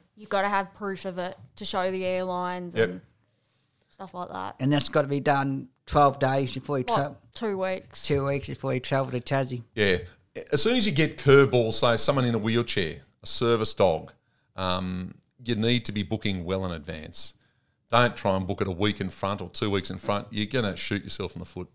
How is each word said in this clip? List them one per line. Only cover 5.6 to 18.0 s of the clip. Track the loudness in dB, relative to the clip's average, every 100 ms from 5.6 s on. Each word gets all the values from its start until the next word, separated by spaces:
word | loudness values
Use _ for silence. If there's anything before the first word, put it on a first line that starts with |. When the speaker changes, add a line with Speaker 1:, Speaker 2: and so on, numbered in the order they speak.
| -8 _ -2
Speaker 3:
twelve | 4 6 4
days | 2 2 -2
before | -4 -4 -2
you | 0
Speaker 1:
What, | 0
Speaker 3:
travel. | -2 -6 _
Speaker 1:
two | -8 -4 -2
weeks? | -4 -6 -10 -8 -2
Speaker 3:
Two | 0 0
weeks | -2 -6
before | -6 -2
you | -2
travel | 0 -2 0
to | -4
Tassie. | -2 -2 -2 -6 -6
Speaker 2:
Yeah. | 2 4 4 0 -18 _ -16 -2
As | 2
soon | 4 4
as | 2
you |
get | 4 2 2
curveballs, | 8 8 8 6 2
say | 2 4 4
someone | 4 4
in | 2
a | 2
wheelchair, | 2 0 0 0 -2 -4 -16 _
a | -4
service | 0 2 2 2
dog, | 4 4 2 -4 -20 _ _ _ -6
um, | -2 -2 -2 -6 -8 -12 _ _
you | -4
need | 0 2 2 0
to |
be | -4
booking | -2 -2 -2 -4
well | -2 -2
in | -2
advance. | -6 -8 -10 -10 -8 -8 -10 _ _ _ _ _
Don't | 2